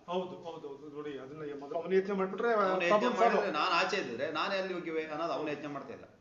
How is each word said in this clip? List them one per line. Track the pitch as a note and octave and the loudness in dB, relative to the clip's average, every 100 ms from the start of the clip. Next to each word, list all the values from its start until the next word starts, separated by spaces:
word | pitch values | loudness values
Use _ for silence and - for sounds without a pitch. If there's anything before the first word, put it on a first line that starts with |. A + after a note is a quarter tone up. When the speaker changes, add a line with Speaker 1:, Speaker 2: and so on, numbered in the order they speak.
| - | -6
Speaker 1:
ಹೌದು, | F3+ | -4
ಹೌದು, | F#3 - E3 D#3 D3 | -4 -8 -12 -12 -12
ಹೌದು. | C3+ D3 C#3+ | -12 -12 -10
ನೋಡಿ, | D3 C3+ | -8 -10
ಅದನ್ನ | C3 D#3 D3 C#3+ | -10 -10 -10 -10
ಮೊದಲು | C#3 E3 | -6 -4
ಅವ್ನು | E3+ | 2
ಯೋಚನೆ | F#3+ F#3+ | 4 4
ಮಾಡ್ಬಿಟ್ರೆ | G3 F#3+ G3+ A#3 | 0 -2 0 2
Speaker 2:
ಅವ್ನು | A3 F#3+ | 4 4
ಯೋಚನೆ | F#3 F3 | 4 6
Speaker 1:
ಪ್ರಾಬ್ಲಮ್ | G#3 A#3+ | 6 4
ಸಾಲ್ವ್. | G#3 A3+ | 6 6
Speaker 2:
ಮಾಡಿದ್ರೆ | G#3 G3+ | 6 2
ನಾನ್ | D3+ F3 E3+ F#3 | 2 2 2 2
ಆಚೆ | G3 | 0
ಇದ್ದಿದ್ರೆ | C#3+ A#2 D3 | -2 -4 -2
ನಾನ್ | D#3 F#3 | 0 0
ಎಲ್ಲಿ | G3 F#3+ | 0 -2
ಹೋಗಿವೆ | F3+ E3 D#3+ | -4 -2 -2
ಅನ್ನೋದು | D#3 D3+ E3+ | -2 -4 -2
ಅವ್ನು | C#3 D3+ | -2 -2
ಯೋಚನೆ | C#3+ D3+ | -4 -6
ಮಾಡ್ತಾ | C#3+ B2+ | -8 -10
ಇಲ್ಲ. | F#2+ - - | -12 -16 -20